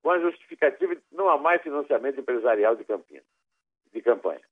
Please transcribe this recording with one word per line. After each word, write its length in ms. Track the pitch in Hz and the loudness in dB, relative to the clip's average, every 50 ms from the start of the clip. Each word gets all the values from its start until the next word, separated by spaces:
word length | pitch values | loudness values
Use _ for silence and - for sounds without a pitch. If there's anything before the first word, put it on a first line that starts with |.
Com 80 | _ 160 | _ 2
a 80 | 180 175 | 0 2
justificativa 760 | 170 175 170 _ _ _ 170 _ 151 143 135 - 185 180 175 | 0 -2 -4 _ _ _ -4 _ 0 0 2 0 -4 -4 -4
de 80 | 160 _ _ | -8 _ _
não 180 | 143 170 196 185 | -6 -2 2 2
há 80 | 160 139 | 2 2
mais 240 | 143 165 175 170 | 2 2 0 0
financiamento 580 | - 160 143 147 139 - 139 - 123 139 135 135 | -2 -4 -6 -6 -2 0 -2 0 0 -2 -6 -6
empresarial 560 | 131 - 123 117 110 123 113 107 104 110 120 | -6 -4 -4 0 2 2 2 4 2 2 2
de 80 | - - | 0 -4
Campinas, 400 | - 107 90 - _ 73 71 _ _ _ _ _ _ _ _ _ _ _ _ _ _ | -8 -8 -8 -8 _ -20 -20 _ _ _ _ _ _ _ _ _ _ _ _ _ _
de 120 | _ 113 | _ -2
campanha. 400 | 98 117 117 98 - 92 76 64 _ _ | 0 0 0 0 -2 -6 -6 -6 _ _